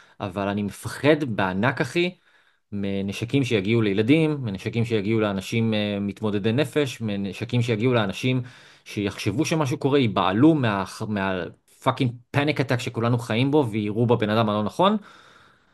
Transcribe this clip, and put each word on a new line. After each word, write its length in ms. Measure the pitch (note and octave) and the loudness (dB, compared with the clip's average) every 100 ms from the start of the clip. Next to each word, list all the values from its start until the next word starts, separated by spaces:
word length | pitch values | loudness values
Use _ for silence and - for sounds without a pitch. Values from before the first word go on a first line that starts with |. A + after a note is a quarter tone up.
| - - | -20 -10
אבל 260 | G2+ F2+ G2+ | -8 -4 -2
אני 160 | G2+ | -2
מפחד 600 | G2+ - - - C#3 D#3 | -4 -8 -12 0 2 4
בענק, 580 | C#3+ G2+ F#2+ F#2+ B2 B2 | 0 -2 -2 0 0 0
אחי, 340 | B2+ E3+ F3+ F3+ _ _ _ _ _ | -2 -2 -2 -4 _ _ _ _ _
מנשקים 720 | G2+ G2 G2 G2 - A#2 C#3 | -6 -4 -4 -4 -6 -2 0
שיגיעו 380 | B2+ A2 F#2+ A#2 | 2 0 2 2
לילדים, 560 | G#2 G2 A2 D#3 D#3 D3 | 2 2 4 4 2 -2
מנשקים 440 | A#2 F#2+ A2 A#2 A#2 | -6 -6 -4 -2 0
שיגיעו 340 | A2 G2+ A2+ | 0 0 0
לאנשים, 540 | G#2+ G2 - A#2 A2+ | 0 -2 -2 0 0
אה, 240 | G#2+ G#2 G2+ | 0 -2 -2
מתמודדי 500 | G2+ - G#2+ G2+ A2 | -4 -4 -4 0 0
נפש, 500 | B2 D3+ D3+ C#3 - | 0 0 -2 -2 -4
מנשקים 600 | A2+ G2+ G2 F2+ A2 B2 | -6 -4 -6 -8 -2 0
שיגיעו 320 | A#2+ A2 B2+ | 0 0 2
לאנשים 480 | A#2+ G2+ - B2+ B2+ B2 - - - - | 2 0 -2 -2 -2 -4 -14 -20 -20 -10
שיחשבו 600 | - G2 - G#2+ G#2 D#3+ | -4 -4 -2 -2 -2 0
שמשהו 320 | D#3+ C#3 D3+ | 0 -2 -2
קורה, 220 | C#3 C#3+ | 2 2
ייבהלו 540 | A#2 F#2+ F#2 G#2 D#3 D#3 | 2 2 2 6 6 6
מה-, 280 | A#2+ G2 F#2 - G#2+ | 2 0 -4 -8 -4
מה-, 360 | G#2 F#2+ F#2 E2+ - _ _ | -2 -2 -2 -6 -12 _ _
פאקינג 280 | C3 B2 B2+ A#2+ _ | -2 0 -2 -4 _
פאניק 280 | C#3+ D3 D3 | 0 0 0
אטאק 180 | C3 A#2+ | 0 -2
שכולנו 380 | B2+ A#2 A#2 B2 | -2 -2 0 0
חיים 340 | A#2 A2+ C#3 | 0 0 2
בו, 160 | D3+ B2 | 2 2
ויראו 340 | A2 G#2 G#2 A#2+ | -2 -2 0 2
בבן 240 | A#2 G#2+ | 4 4
אדם 200 | A2 A2 | 2 2
הלא 140 | G#2 | 0
נכון. 340 | G#2 - F#3 G#3+ - - - - - _ _ | -2 2 2 2 -4 -20 -20 -20 -20 _ _